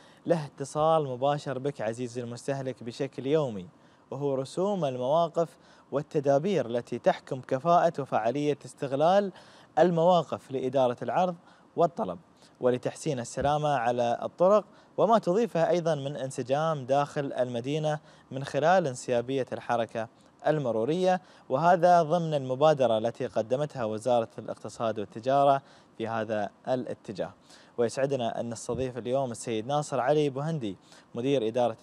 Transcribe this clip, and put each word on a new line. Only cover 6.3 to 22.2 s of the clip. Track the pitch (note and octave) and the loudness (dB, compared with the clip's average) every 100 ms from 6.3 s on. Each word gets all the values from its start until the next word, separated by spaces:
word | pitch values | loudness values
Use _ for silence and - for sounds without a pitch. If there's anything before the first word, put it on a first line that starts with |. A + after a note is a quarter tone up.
| C#3 F3 F3 A#2 | 2 2 -2 0
التي | A#2+ - A#2+ | -4 -4 0
تحكم | F#3 - - C3+ | 0 0 -4 -8
كفاءة | - C3 E3 E3+ E3 E3 | -4 -2 4 4 4 0
وفعالية | C3+ A#2+ A2+ C#3 D3 C#3 B2+ | -2 0 0 0 0 -2 -6
استغلال | - C#3 C#3 D#3 G3 G3 - - - - - | -10 -4 2 4 4 2 -6 -20 -20 -4 4
المواقف | F3 E3+ E3+ F3 D3+ G#2+ - | 4 6 4 4 2 -8 -6
لإدارة | C3 C3 C3+ B2+ A#2+ | -4 -2 2 2 0
العرض | A#2 C3+ F#3 F3 - - _ - | -2 0 0 -2 -14 -20 _ 0
والطلب | E3+ - G#3+ E2+ - _ - - | 0 0 -8 -8 -12 _ -20 -2
ولتحسين | B2 B2 C3 - D#3+ C3 | 0 2 -2 -6 -6 -4
السلامة | A#2+ - C3+ D3+ D3+ | -6 -4 0 0 0
على | C#3 A#2+ A#2+ A#2+ A#2+ | 0 0 0 0 0
الطرق، | - - F3+ G#3 - - _ - | -4 2 4 4 2 -18 _ 0
وما | F3 A3+ | 4 4
تضيفه | F3 G3 A3+ E3+ D#3+ | 4 0 0 0 2
أيضا | F3 E3 D3 | 2 0 -2
من | C3+ D3 | -4 -8
انسجام | C3+ C#3 B2 C#3 D#3+ D3+ B2 | -8 -6 -2 0 0 -2 0
داخل | C#3 C#3+ D3+ C#3+ | 0 0 -4 -6
المدينة | - B2 A#2+ B2 D#3 D3+ D3+ - - - | -2 -2 -2 -4 -2 -2 -4 -8 -20 -14
من | C3 | -10
خلال | C#3 C#3+ D3+ F#3 C3+ | -6 0 4 4 2
انسيابية | B2 - A#2+ A#2+ C3+ B2 | -4 -2 -2 0 -4 -4
الحركة | A2+ - A#2+ A2+ A#2 A2 _ _ _ D3 | -6 -2 -2 0 -4 -8 _ _ _ 0
المرورية، | D#3 B2+ A2 A#2 F3 F#3 F3+ - - - | 0 2 0 0 2 2 0 -2 -18 -4
وهذا | C3 E3+ F3+ F3 F3 | 2 4 6 8 6
ضمن | D3+ F3 | 4 0